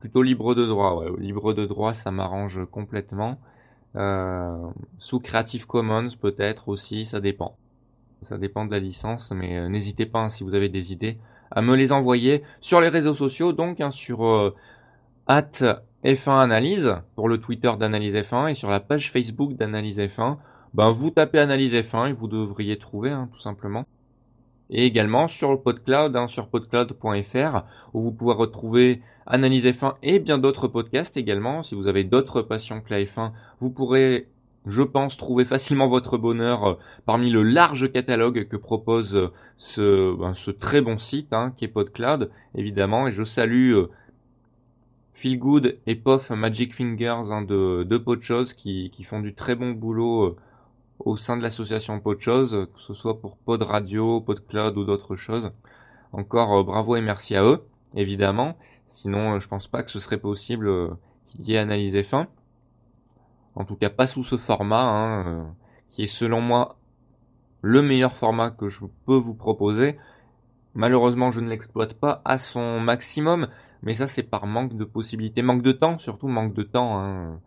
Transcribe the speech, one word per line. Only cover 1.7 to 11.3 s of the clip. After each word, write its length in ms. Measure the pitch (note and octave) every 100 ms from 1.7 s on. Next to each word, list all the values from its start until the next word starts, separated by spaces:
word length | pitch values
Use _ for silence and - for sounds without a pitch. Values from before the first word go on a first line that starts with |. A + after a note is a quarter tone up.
| G#2 A2
ça 160 | A2+ G2
m'arrange 500 | F#2+ F#2 G2 G2+ F#2 F2+
complètement. 720 | G#2 G2+ G#2+ - G2 A2 B2+ - _ _ _ _ G2+
Euh, 580 | G2 F#2+ F#2 F#2 F2 E2+ E2+ - - -
sous 220 | - B2+
Creative 460 | - A2+ A2+ A#2 -
Commons, 420 | A#2+ A2 A2 A#2+ A#2
peut-être 480 | G2+ G2+ G2+ A2 -
aussi, 380 | G2+ - G#2+ A2
ça 140 | G#2+
dépend. 360 | G2 G2 - - _ _ _ _ _ _
Ça 160 | - G2+
dépend 260 | F#2+ G#2+
de 60 | G#2+
la 80 | G2+
licence, 540 | F#2+ F#2 G#2+ A#2 -
mais, 240 | F#2+ F2+ F2
euh, 120 | F2
n'hésitez 380 | G#2 G2+ - A2+
pas, 140 | A2+
hein, 100 | A2
si 140 | A2
vous 100 | F#2
avez 140 | G2 G2
des 240 | F#2+ F2+
idées, 260 | F#2 A2 A2 -